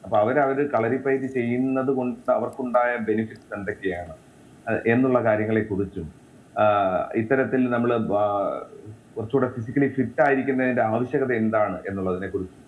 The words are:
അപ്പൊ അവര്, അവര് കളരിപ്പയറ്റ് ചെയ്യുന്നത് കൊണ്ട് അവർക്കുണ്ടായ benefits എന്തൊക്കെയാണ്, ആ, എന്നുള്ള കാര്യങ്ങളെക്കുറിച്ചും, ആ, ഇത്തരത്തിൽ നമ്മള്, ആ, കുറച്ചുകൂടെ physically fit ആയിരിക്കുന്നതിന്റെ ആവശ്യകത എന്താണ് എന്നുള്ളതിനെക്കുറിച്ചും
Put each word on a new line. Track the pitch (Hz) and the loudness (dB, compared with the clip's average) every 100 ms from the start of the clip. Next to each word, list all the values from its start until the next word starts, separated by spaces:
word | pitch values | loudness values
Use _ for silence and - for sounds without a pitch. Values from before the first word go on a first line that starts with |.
അപ്പൊ | - 107 | 2 2
അവര്, | 110 139 | 4 4
അവര് | 135 135 143 | 2 2 0
കളരിപ്പയറ്റ് | 113 113 127 135 135 | 0 0 0 0 0
ചെയ്യുന്നത് | 131 131 117 123 131 131 131 | 0 -2 -2 0 0 0 0
കൊണ്ട് | 127 123 117 - | 0 -2 -4 -2
അവർക്കുണ്ടായ | 117 120 - 127 120 120 120 | 0 -2 -6 0 2 2 0
benefits | 110 107 110 - - | 0 0 -2 -8 -12
എന്തൊക്കെയാണ്, | 107 95 - 95 87 85 76 - - - - - | -8 -8 -6 -6 -6 -10 -16 -20 -20 -20 -14 -4
ആ, | 107 113 | -2 2
എന്നുള്ള | 120 131 123 | 2 4 4
കാര്യങ്ങളെക്കുറിച്ചും, | 113 107 110 110 107 95 98 92 78 - - - - - | 2 2 2 0 0 -4 -4 -6 -12 -14 -20 -20 -10 0
ആ, | 107 104 95 90 - | 2 4 2 0 -2
ഇത്തരത്തിൽ | 117 110 135 120 131 123 | -2 0 0 2 0 2
നമ്മള്, | 120 120 117 95 | 2 2 0 0
ആ, | 101 104 101 92 67 - - 107 - - - | 0 2 0 -2 -4 -10 -16 -18 -20 -12 -10
കുറച്ചുകൂടെ | 110 135 123 | -2 0 0
physically | 120 110 143 139 | -2 -4 0 0
fit | - 113 - | 0 -2 2
ആയിരിക്കുന്നതിന്റെ | 147 135 127 131 127 120 | 2 4 0 0 0 2
ആവശ്യകത | 110 113 123 143 131 | 0 0 0 0 0
എന്താണ് | 117 110 110 104 90 98 | 2 2 2 0 -2 -6
എന്നുള്ളതിനെക്കുറിച്ചും | 98 92 90 95 95 90 - | -4 -2 -2 -4 -6 -6 -12